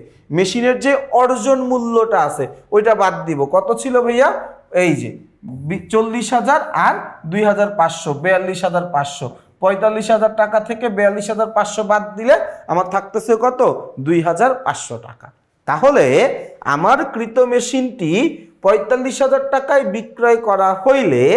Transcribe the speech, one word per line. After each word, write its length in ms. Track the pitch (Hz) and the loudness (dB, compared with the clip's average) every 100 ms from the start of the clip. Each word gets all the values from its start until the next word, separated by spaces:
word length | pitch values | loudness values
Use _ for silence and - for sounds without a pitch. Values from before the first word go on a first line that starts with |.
| - _ - | -12 _ -4
মেশিনের 440 | 156 190 240 247 247 | -2 0 0 0 0
যে 120 | 269 277 - 240 | 0 0 0 2
অর্জন 380 | 247 254 226 269 254 | 2 2 0 0 0
মূল্যটা 480 | 247 233 226 226 196 147 | -2 0 0 2 2 0
আছে, 180 | 139 127 - _ | -2 -8 -10 _
ওইটা 220 | 208 214 214 | 0 2 2
বাদ 200 | 190 165 160 | 2 0 -4
দিব। 120 | 147 139 185 | -2 0 0
কত 140 | 190 226 | 0 -2
ছিল 140 | 269 247 233 | 0 0 2
ভাইয়া? 240 | 240 294 - - - _ 180 | 2 2 0 -8 -18 _ 0
এই 100 | 180 139 | 0 0
যে 80 | 120 - - _ - 131 143 | -4 -14 -20 _ -16 -12 -8
বি-, 160 | 190 - | -8 -2
চল্লিশ 340 | 220 226 233 - | 0 0 -4 -2
হাজার 280 | 247 220 302 - 160 196 | 0 2 0 0 0 0
আর 100 | - - - 160 | 0 -6 -16 -6
দুই 180 | 196 214 | 0 2
হাজার 200 | 202 202 202 | 2 0 0
পাঁচশো, 320 | 165 - 165 139 | -2 -2 -6 -4
বিয়াল্লিশ 360 | 180 185 185 190 185 | 0 0 0 -4 -2
হাজার 200 | 175 175 | -2 -2
পাঁচশো। 340 | 143 143 - 123 - _ _ | -4 -4 -6 -12 -12 _ _
পঁয়তাল্লিশ 460 | 190 190 214 220 214 | -2 2 0 0 0
হাজার 220 | 220 214 220 | 2 2 0
টাকা 180 | 208 214 | 0 0
থেকে 260 | 214 226 240 196 | -2 -4 -4 0
বিয়াল্লিশ 300 | 202 208 214 | 0 0 -4
হাজার 200 | 214 220 214 | -4 -2 -2
পাঁচশো 260 | 208 - 202 | -2 -2 0
বাদ 120 | 208 208 202 | 0 -2 -2
দিলে 180 | 226 320 - - - | 2 2 0 -10 -4
আমার 160 | 170 185 | -2 -2
থাকতেছে 400 | 196 196 226 220 226 247 | -4 -4 -4 0 0 0
কত? 160 | 254 214 127 - - | 2 0 0 -6 -8
দুই 200 | 139 170 165 | -2 0 0
হাজার 240 | 165 247 254 - | 2 0 0 -4
পাঁচশো 300 | 143 - 117 117 | -6 -8 -14 -16
টাকা। 200 | - - _ _ _ - | -20 -20 _ _ _ -6
তাহলে 380 | 151 269 262 139 147 254 - - - - 143 | 2 4 4 4 4 2 -2 -12 -10 -4 0
আমার 220 | 185 277 320 | 2 2 0
কৃত 240 | 233 226 240 | -6 -2 0
মেশিনটি 720 | 247 240 240 262 254 - 160 185 330 - - _ | 2 2 0 -2 -4 -4 -2 0 0 -2 -14 _
পঁয়তাল্লিশ 540 | 190 214 - 254 254 - | 2 2 2 -2 -2 -2
হাজার 200 | 269 269 269 | 2 0 0
টাকায় 300 | 269 - 277 214 214 | -2 2 0 0 -4
বিক্রয় 440 | 220 - 233 233 226 | -10 -2 2 2 2
করা 220 | 190 190 190 | 2 2 2
হইলে 400 | 262 277 208 123 135 | 2 2 2 4 4